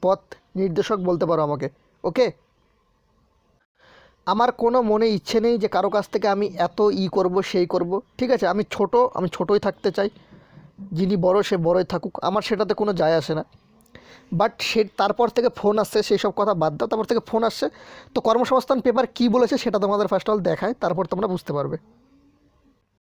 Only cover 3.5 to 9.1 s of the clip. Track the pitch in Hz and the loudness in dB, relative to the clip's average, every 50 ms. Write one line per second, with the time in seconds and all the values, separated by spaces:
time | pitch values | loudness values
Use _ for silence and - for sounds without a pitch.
3.5 | _ _ _ _ _ _ _ _ - - - _ _ _ _ 165 190 220 240 254 | _ _ _ _ _ _ _ _ -20 -20 -20 _ _ _ _ -2 2 2 2 2
4.5 | 247 - 233 233 240 254 240 214 214 214 226 226 208 185 - - - 226 214 233 | 2 0 0 2 2 2 2 2 2 2 2 2 0 -2 -2 -2 0 2 2 2
5.5 | 240 214 214 208 - 185 185 196 208 208 202 - - 208 208 208 196 196 208 196 | 2 0 0 0 0 0 0 2 0 -2 -2 -2 -4 0 0 0 0 0 -2 -4
6.5 | 180 170 175 175 - - 208 208 190 185 190 175 - 196 185 180 180 196 185 - | -2 -2 -2 -2 0 2 2 2 2 0 -2 0 0 0 0 2 2 0 -2 0
7.5 | - 185 175 160 - 180 170 175 190 196 - _ _ - 254 240 254 - 196 170 | 0 0 0 0 0 -2 0 -2 -4 -6 -6 _ _ -4 0 0 2 2 2 0
8.5 | 180 208 208 - - - 202 175 - 240 254 - | 0 -2 -2 -4 -2 -2 -2 2 4 2 2 2